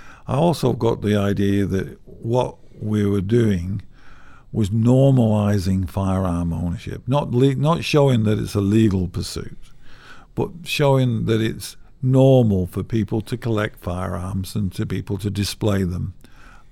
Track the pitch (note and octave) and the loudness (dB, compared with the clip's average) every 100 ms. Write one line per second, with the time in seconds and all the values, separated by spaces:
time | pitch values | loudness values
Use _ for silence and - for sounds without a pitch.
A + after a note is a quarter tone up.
0 | - - - B2+ F3 D3 C3 A2+ A2+ A#2+ | -20 -16 -4 0 0 2 0 0 0 0
1 | G2+ G#2 G2+ G2+ G2+ G2+ F#2+ F#2+ - - | 0 2 2 0 2 2 0 0 -2 -10
2 | - - A#2 B2 - - - - G#2+ G#2+ | -20 -12 -2 0 0 -6 -20 -10 -2 0
3 | G2+ G2+ F#2+ A#2+ A2 F#2+ F2 G#2+ - - | 2 0 2 2 4 0 -2 -8 -10 -18
4 | - - - - - G#2 G2 A2+ A#2 C3 | -20 -18 -20 -20 -8 -4 0 2 4 6
5 | C#3 C3 A2+ G#2+ G#2 G#2 F#2 F#2+ F2+ - | 6 4 4 2 2 0 0 -2 -2 -2
6 | F#2+ F#2+ F#2 F2 E2+ E2 F2 E2 - - | -2 0 0 -2 -2 -2 -4 -6 -8 -10
7 | - C#3+ C#3 B2 C3+ C3 D3 E3 - D3+ | -2 -2 0 2 2 2 0 0 2 4
8 | C#3 B2 G#2+ G#2+ A2 G#2 G2 A2 A2+ F#2+ | 4 4 2 0 -2 -2 2 4 4 2
9 | F2+ - D2 - - - - - - - | -2 -4 -8 -10 -12 -14 -16 -16 -18 -18
10 | - - - - A#2+ E3 - - C#3+ C3+ | -20 -20 -12 -6 -6 -6 -8 0 2 4
11 | B2+ A2+ A2+ A2+ A2 - - - - - | 2 0 0 0 0 -4 -12 -16 -20 -4
12 | B2+ C3 C3+ C3 A#2 F#2+ F2+ - F#2 A2+ | 2 6 6 6 4 2 -2 -4 -4 -2
13 | G#2 A2+ - A#2 A#2 G#2+ G#2 - - F2 | -2 -4 -4 -6 -2 -2 -2 -6 -8 -6
14 | F#2 F2+ F2+ G2 F#2+ G#2 G2 - G#2+ F#2+ | -6 -6 -6 -6 -6 -4 -4 -4 -6 -6
15 | G2+ G2 G#2 G2 G2+ - A2 G2 F#2 F2+ | -6 -6 -4 -4 -4 -2 -2 0 -2 -4
16 | F#2 - - - - - - | -8 -10 -20 -20 -20 -20 -18